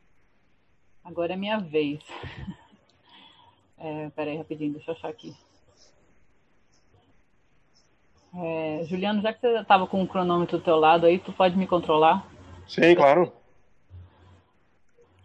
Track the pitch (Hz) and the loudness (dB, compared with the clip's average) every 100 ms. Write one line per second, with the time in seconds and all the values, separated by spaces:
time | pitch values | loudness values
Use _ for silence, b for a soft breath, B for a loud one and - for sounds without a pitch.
0 | _ _ _ _ _ _ _ _ _ _ | _ _ _ _ _ _ _ _ _ _
1 | 180 165 170 185 202 214 165 156 147 147 | -12 -6 -6 -6 -4 -6 -4 -2 -2 -6
2 | - - 131 - - - _ _ _ _ | -12 -16 -16 -14 -16 -16 _ _ _ _
3 | b b b b b b _ _ 160 151 | b b b b b b _ _ -12 -12
4 | 151 156 151 156 156 151 151 151 165 165 | -12 -10 -8 -10 -10 -8 -8 -8 -10 -10
5 | 165 - 160 135 _ _ _ _ _ _ | -12 -14 -18 -20 _ _ _ _ _ _
6 | _ _ _ _ _ _ _ _ _ _ | _ _ _ _ _ _ _ _ _ _
7 | _ _ _ _ _ _ _ _ _ _ | _ _ _ _ _ _ _ _ _ _
8 | _ _ _ 180 165 160 160 156 165 185 | _ _ _ -10 -8 -6 -6 -6 -6 -4
9 | 202 214 214 226 240 226 202 190 185 190 | -2 -2 -4 -2 -2 -2 2 2 2 -2
10 | 180 190 180 175 170 170 180 160 156 170 | -2 -2 0 0 0 -2 2 4 6 6
11 | 170 185 - - 185 185 185 175 - 156 | 4 2 -2 0 2 2 0 -2 2 4
12 | 160 196 - - - - - - 165 170 | 4 2 -4 -20 -20 -20 -10 2 6 6
13 | 139 160 165 - _ _ _ _ _ - | 6 4 2 -6 _ _ _ _ _ -20
14 | - _ - _ _ _ _ _ _ _ | -20 _ -20 _ _ _ _ _ _ _
15 | _ _ | _ _